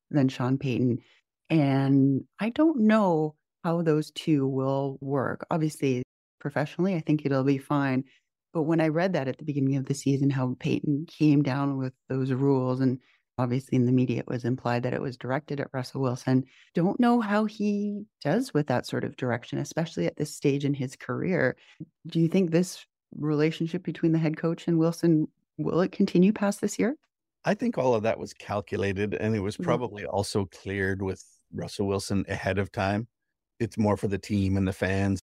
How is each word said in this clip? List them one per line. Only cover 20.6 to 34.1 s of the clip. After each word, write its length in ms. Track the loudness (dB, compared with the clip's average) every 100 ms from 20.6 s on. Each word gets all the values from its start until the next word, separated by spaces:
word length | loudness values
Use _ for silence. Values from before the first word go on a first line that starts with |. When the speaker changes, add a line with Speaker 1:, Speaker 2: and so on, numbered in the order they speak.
Speaker 1:
in 100 | 0
his 220 | -2 -4 -8
career. 600 | -8 -6 -2 2 0 -2 _ -20 -20 _ -6
Do 140 | 0
you 80 | 2
think 220 | 2 2
this 340 | 2 0 -4 -18 _ -20
relationship 720 | -6 -2 2 2 0 -4 -4
between 300 | -6 -2 2
the 60 | 2
head 180 | 2 0
coach 300 | -2 -2 0
and 100 | 2
Wilson, 500 | 2 2 4 4 2 _ _ -6
will 220 | -2 0
it 120 | 0
continue 400 | 0 2 4 4
past 280 | 4 -2 -2
this 180 | -4 -2
year? 180 | -2 -2 _ _ _ _
Speaker 2:
I 100 | -2
think 240 | 0 0 0
all 160 | 2
of 80 | 2
that 160 | 2 -2
was 160 | -6
calculated, 800 | -12 -6 -6 -4 -2 -2 -2 -2
and 200 | -2 0
it 60 | 0
was 160 | -2 -4
Speaker 1:
Mm-hmm. 60 |
Speaker 2:
probably 400 | -2 -2 -2 -8
also 400 | -6 -4 -2 -2 -2
cleared 560 | -6 -6 -2 -2 -2
with 220 | -4 -6 -12 _ _
Russell 340 | -12 -10 -4 -2
Wilson 380 | -2 -2 -4 -2
ahead 300 | -4 -2 -2
of 120 | -4
time. 380 | -2 -2 -2 -4 _ _ _ _ -8
It's 200 | -6 0
more 180 | 2 2
for 120 |
the 100 | 0